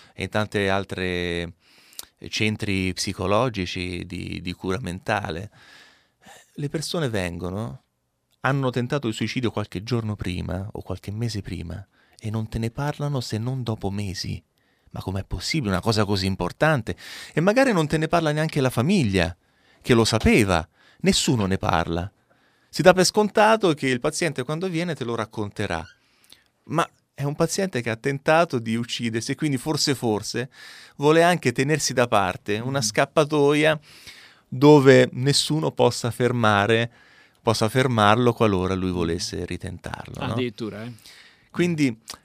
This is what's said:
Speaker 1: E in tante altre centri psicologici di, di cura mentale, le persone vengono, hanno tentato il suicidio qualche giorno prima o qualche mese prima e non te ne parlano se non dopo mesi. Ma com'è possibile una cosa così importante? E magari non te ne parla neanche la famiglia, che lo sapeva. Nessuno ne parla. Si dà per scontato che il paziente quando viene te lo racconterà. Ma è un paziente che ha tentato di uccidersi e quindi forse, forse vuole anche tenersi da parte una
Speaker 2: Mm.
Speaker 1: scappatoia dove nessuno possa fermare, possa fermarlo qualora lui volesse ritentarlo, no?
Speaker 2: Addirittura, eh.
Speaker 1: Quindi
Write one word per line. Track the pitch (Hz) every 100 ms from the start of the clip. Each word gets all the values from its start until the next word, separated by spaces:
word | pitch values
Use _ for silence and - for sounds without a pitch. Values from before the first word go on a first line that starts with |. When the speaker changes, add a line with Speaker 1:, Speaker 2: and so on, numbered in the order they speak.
| -
Speaker 1:
E | -
in | 92
tante | 107 104 104 98
altre | 98 95 92 92 90 87 85 85 87 _ _ _ - - _ -
centri | - 110 107 101 95 95
psicologici | 85 - 95 92 104 131 107 87 95 90 87 87
di, | 90 90 87
di | 85
cura | 90 92 92
mentale, | 90 90 - 104 - 82 107 - - - - _ _ _ - - _
le | - 143
persone | 160 - 175 139
vengono, | 107 90 87 87 95 117 135 _ _ _ _ _ _
hanno | 127 139 131
tentato | 123 123 143 113
il |
suicidio | 107 110 - 117
qualche | 107 104 -
giorno | 110 117 110 104
prima | - 90 87 90 98
o | -
qualche | - 95 -
mese | 104 117 104
prima | - 87 85 92 98 _ _ _
e | 110
non | 110 110
te | 113
ne | 113
parlano | 131 143 139 147 139
se | - 107
non | 117 131
dopo | 117 110 98
mesi. | 98 101 92 104 92 - _ _ _ _
Ma | -
com'è | - 95
possibile | - 92 - - 101
una | 92
cosa | 107 107
così | 101 101 95
importante? | 95 87 - 151 147 - 87 - - -
E | -
magari | 180 233 269
non | 190 151
te | 160
ne | 156
parla | 175 160
neanche | 151 156 151
la | 127
famiglia, | 123 135 202 113 95 85 - _ _ _ _
che | -
lo | 120
sapeva. | 113 110 226 202 98 85 80 _ _ _
Nessuno | 175 190 - 123 95
ne | 95
parla. | 101 90 85 85 92 - _ _ _ _ _
Si | -
dà | 170
per | 180
scontato | 175 214 208 - 214 220 190
che | 143 135
il | 123
paziente | 147 - 170 127
quando | 123 156 190
viene | 165 175 156
te |
lo | 117
racconterà. | 113 107 - 101 - 101 85 80 _ _ _ _ - _ _
Ma | - 151 - _ _
è | -
un | 143 147
paziente | 165 - 190 123
che | 117
ha | 113
tentato | 139 139 - 160 170 127
di | 113
uccidersi | 113 117 - 117 113 110
e | 139
quindi | 156 131
forse, | 151 160 -
forse | 127 120 104 107 123 127 - - - - -
vuole | 143 165
anche | 170 170 131
tenersi | 120 135 156 -
da | 127 120
parte | 110 95 - - 104
una | 123 139
Speaker 2:
Mm. |
Speaker 1:
scappatoia | 123 - 143 - 147 151 143 147 151 151 - - - - - _ _
dove | 127 143 151 135 127 127
nessuno | 127 135 143 - 156 156
possa | - 120 - 120
fermare, | - 120 123 110 101 104 113 117 - _ _ _ _
possa | - 107 113
fermarlo | 131 131 113 101 110 123
qualora | 113 110 95 92
lui | 95 92
volesse | 90 82 85 - 90
ritentarlo, | 87 90 92 92 - - - - -
no? |
Speaker 2:
Addirittura, | 117 123 - 110 101
eh. | 117 113 - - - _ _
Speaker 1:
Quindi | - 175 160 139 110 - -